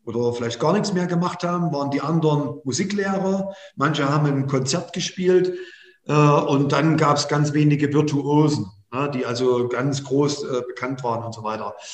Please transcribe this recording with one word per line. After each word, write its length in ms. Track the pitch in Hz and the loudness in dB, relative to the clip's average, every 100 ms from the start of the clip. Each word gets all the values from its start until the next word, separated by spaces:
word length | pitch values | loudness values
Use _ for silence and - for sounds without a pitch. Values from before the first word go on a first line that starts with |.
| 120 | -8
oder 260 | 117 120 | -2 -2
vielleicht 300 | 120 117 - | -2 -6 0
gar 100 | 156 | 2
nichts 220 | 202 208 | 2 0
mehr 140 | 180 175 | -2 0
gemacht 360 | 170 175 - | 0 -2 -4
haben, 300 | 175 175 165 | -4 -2 -2
waren 180 | 143 139 | -2 -2
die 80 | 139 | -2
anderen 600 | 143 165 151 143 135 - | 0 2 2 2 -2 -6
Musiklehrer. 880 | 131 123 190 202 196 190 190 196 196 - - - | -6 -4 -2 -2 -2 0 0 -2 -4 -10 -16 -2
Manche 320 | 143 147 139 | 0 0 0
haben 180 | 156 147 | 2 2
ein 220 | 135 131 | 0 0
Konzert 460 | 135 131 170 - | -2 -2 -4 -4
gespielt, 600 | 185 - - 180 180 180 - - - - _ - | -8 -8 -2 2 4 2 -4 -12 -20 -20 _ 0
äh, 80 | |
und 580 | 151 147 147 151 139 143 | 4 6 4 4 2 2
dann 240 | 143 160 156 | 2 2 4
gab's 320 | 147 143 - | 2 2 0
ganz 240 | 151 147 | 0 2
wenige 400 | 151 151 143 143 | 4 4 4 2
Virtuosen, 760 | 147 151 139 143 147 151 113 101 - _ | 2 2 0 2 4 4 0 -4 -12 _
ne, 180 | 127 139 | -4 -4
die 120 | 127 120 | -4 -4
also 420 | 123 127 123 120 | 0 2 2 0
ganz 380 | 120 139 135 - | -2 -2 -4 0
groß, 380 | 139 147 - | 0 2 -2
äh, 180 | - 123 120 | -4 -6 -6
bekannt 380 | - 127 135 | -8 -8 -4
waren 220 | 123 113 113 | -4 -4 -6
und 100 | 110 | -8
so 80 | |
weiter. 320 | 110 110 104 - - | -8 -6 -8 -12 -16